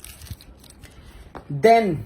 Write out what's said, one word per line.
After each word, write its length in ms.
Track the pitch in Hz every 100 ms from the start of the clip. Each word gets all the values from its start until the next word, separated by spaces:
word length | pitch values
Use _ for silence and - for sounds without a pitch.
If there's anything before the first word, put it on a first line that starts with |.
| - - - - - - - - - - - - - - - 143
then 340 | 208 226 214 151